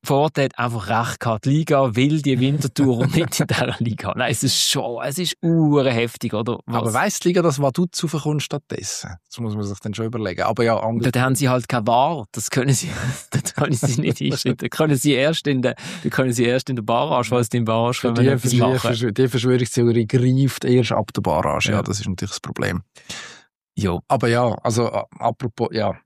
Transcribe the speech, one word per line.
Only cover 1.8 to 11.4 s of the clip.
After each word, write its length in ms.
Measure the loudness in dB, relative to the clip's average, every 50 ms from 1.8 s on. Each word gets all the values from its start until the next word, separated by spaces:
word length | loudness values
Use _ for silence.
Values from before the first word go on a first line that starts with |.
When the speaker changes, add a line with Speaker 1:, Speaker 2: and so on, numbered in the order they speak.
| 2 2 2
Speaker 1:
will 280 | 2 2 2 2 2
die 180 | 2 0 0 2
Wintertour 560 | 2 0 0 0 -2 -4 0 2 2 2 4 2
und 140 | 0 2 2
nicht 240 | 0 0 0 -2 -2
in 80 | -2
dieser 300 | 0 0 0 0 -2 -2 -2
Liga. 340 | -2 -4 -4 -4 -6 -6 -4
Nein, 140 | -2 -2 -2
es 100 | -2 0
ist 160 | 0 0 0 0 0 0
schon, 340 | 0 -2 -2 -4 -6 -6 -6
es 140 | -6 -4 -4
ist 180 | -4 -4 -4 _
urenheftig, 880 | 0 2 4 4 4 6 4 4 4 4 2 2 0 -2 -2 -6 -6 -4
oder? 260 | -4 -2 -2 -4 -4 -6 -6
Was? 120 | -4 -4
Speaker 2:
Aber 180 | -2 -2 0 0
weiss 260 | 0 0 0 -2 0
die 80 | 0 2
Liga, 140 | 2 4
dass 180 | 2 2 2 2
Vaduz 420 | 0 0 2 0 -2 -2 -2 -4
raufkommt 400 | -4 -4 -4 -2 -2 -2 -2 -2
stattdessen? 680 | -2 -4 -6 -8 _ _ -10 -8 -8 -8 -10 -10 -10 -12 -16 -16 _ _
Das 100 | -12 -8
muss 140 | -6 -6 -4
man 100 | -4 -4
sich 140 | -6 -8 -8
dann 120 | -8 -8
schon 140 | -6 -4 -6
überlegen. 340 | -4 -4 -4 -4 -4 -4 -4 -4
Aber 200 | -4 0 0 2
ja, 160 | 2 2 0
anders. 240 | 0 -2 -2 0 -2
Speaker 1:
Dort 180 | 0 0 2
haben 120 | 0 2 0
sie 160 | 2